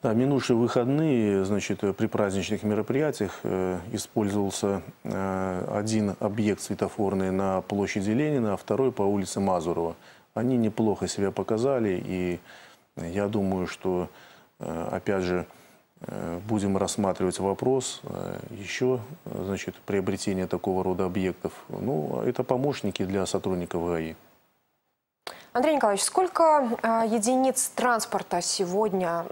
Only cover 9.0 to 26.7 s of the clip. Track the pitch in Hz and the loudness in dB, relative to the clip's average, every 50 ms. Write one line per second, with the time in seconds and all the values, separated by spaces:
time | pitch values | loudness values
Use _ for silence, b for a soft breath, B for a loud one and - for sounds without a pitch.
9 | 104 98 101 101 95 90 - - 98 95 92 90 80 85 85 87 85 82 82 - | 2 2 2 0 -2 -2 -2 0 2 2 2 2 0 0 -2 0 -2 -2 -4 -6
10 | B B B B B B _ 107 113 123 131 123 113 107 104 - 113 110 98 - | B B B B B B _ -2 0 2 2 2 2 2 2 2 2 2 2 0
11 | - 90 - - 101 98 95 - 98 - 113 110 117 135 139 127 113 104 92 90 | -2 -4 -2 0 -2 -2 0 -2 -2 0 0 2 2 2 2 2 2 0 0 0
12 | - - 92 92 90 90 87 85 B B B B B B B B B B _ - | -2 -4 -2 -2 0 -2 -2 -4 B B B B B B B B B B _ -8
13 | - 85 87 101 101 101 107 110 98 95 95 92 90 85 - - - 95 92 87 | -8 -4 -2 0 0 2 2 2 2 2 0 0 -2 -4 -6 -4 -2 0 0 0
14 | 90 82 B B B B B B B B B _ - - 82 82 85 - - 95 | 0 -4 B B B B B B B B B _ -8 -6 -6 -4 -4 -4 -4 -4
15 | 92 - 101 98 92 90 90 90 82 - B B B B B B B B _ _ | -2 0 0 0 0 0 0 -2 -2 -6 B B B B B B B B _ _
16 | - - - - - 85 85 90 101 107 110 107 95 98 98 98 95 92 - - | -14 -12 -10 -8 -6 -6 -6 -8 -4 -2 -2 0 2 2 2 2 0 0 0 0
17 | 104 98 90 - 92 92 87 - 92 98 98 - - 127 131 135 127 - - - | 0 0 0 0 0 -2 0 0 0 0 0 0 2 2 2 2 0 -4 -8 -10
18 | - - - - - 50 - - - - - 90 101 92 - - 127 127 127 123 | -10 -10 -8 -8 -6 -8 -8 -8 -10 -12 -12 -12 -10 -8 -4 0 2 2 2 0
19 | 110 120 151 - - - - - 90 95 98 95 - - 92 - - - 101 101 | -2 -8 -14 -14 -12 -10 -8 -6 -4 -4 -4 -4 -6 -8 -10 -12 -6 -2 -2 0
20 | 95 98 98 95 - - 98 92 92 87 - 87 - 101 92 92 92 95 92 87 | 0 0 -2 -2 -2 -2 -2 -2 -2 -2 -2 -2 0 0 0 0 2 0 0 0
21 | 98 92 90 98 92 92 87 - - 101 - - - - - 95 98 110 143 156 | 0 -2 0 0 0 0 -2 -2 -6 -8 -8 -8 -14 -12 -8 -6 -4 -2 -2 -2
22 | 151 - - 123 110 123 120 - 123 - 135 123 131 147 135 - - 104 92 - | -2 -2 -2 -2 -2 -2 -2 -2 0 0 0 2 2 0 -2 0 -2 -4 -2 -2
23 | 104 92 95 98 95 90 - 98 - 101 92 90 87 85 - 87 82 87 87 82 | -2 0 0 0 0 0 -2 -2 0 0 -2 -2 -2 -4 -4 -4 -2 0 -2 -2
24 | 82 80 82 - - - _ _ _ _ _ _ _ _ _ _ _ _ _ _ | -2 -6 -8 -12 -18 -20 _ _ _ _ _ _ _ _ _ _ _ _ _ _
25 | _ _ _ _ _ B B B B B B 240 262 302 311 277 254 214 202 196 | _ _ _ _ _ B B B B B B 2 2 4 4 4 4 4 2 2
26 | - - - - 370 349 - - 339 320 311 302 269 233 | 0 0 2 2 2 2 4 4 6 6 6 6 4 2